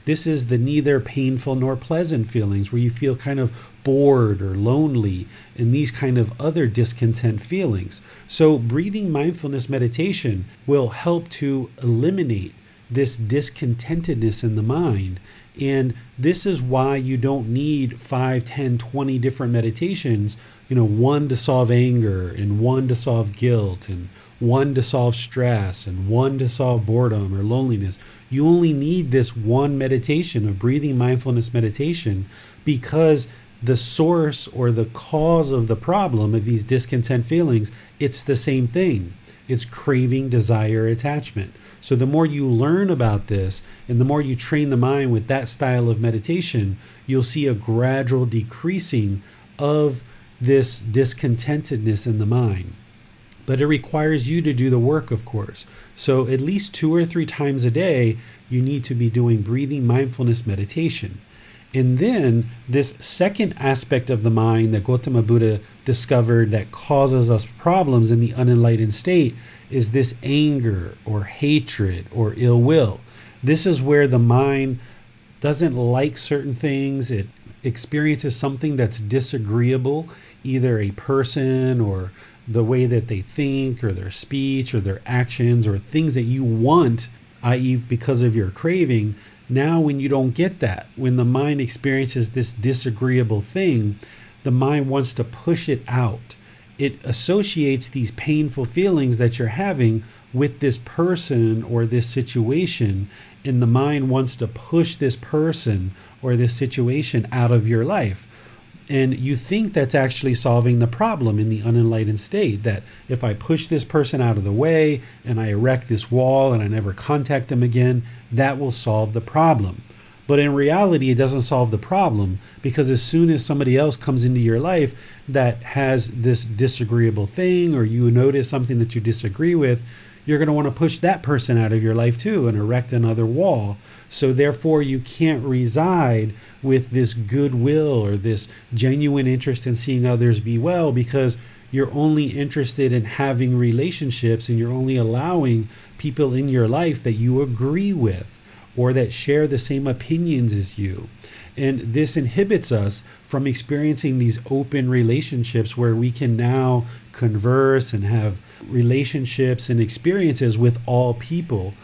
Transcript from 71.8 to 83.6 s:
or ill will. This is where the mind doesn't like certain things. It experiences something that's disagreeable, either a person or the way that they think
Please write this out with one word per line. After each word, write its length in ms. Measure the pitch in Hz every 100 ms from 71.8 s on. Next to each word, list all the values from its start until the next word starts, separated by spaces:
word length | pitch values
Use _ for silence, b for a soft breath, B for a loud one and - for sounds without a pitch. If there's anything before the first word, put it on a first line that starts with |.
| 98 90 87
or 200 | 113 107 101
ill 240 | 123 120
will. 400 | 123 160 113 95 B B B B
This 240 | 123 160 196
is 160 | 147
where 240 | 131 147 143
the 140 | 123
mind 580 | 117 123 139 135 135 127 B B B - - -
doesn't 340 | 147 143 165
like 420 | 123 120 123 147 123
certain 380 | - 143 139
things. 560 | 123 156 135 139 135 123
It 160 | 110 95 - - -
experiences 720 | 131 - - 147 151 139 147 127
something 400 | 139 135 156 139
that's 240 | 113 113
disagreeable, 1080 | 107 131 123 131 104 113 123 127 127 151 165 B B B
either 340 | 135 131 127 113
a 140 | 101
person 880 | 101 - 135 127 151 131 131 131 123
or 320 | 104 95 92 B B B -
the 160 | 113
way 240 | 113 127 127
that 220 | 120 117
they 120 | 101
think 600 | 92 - 143 135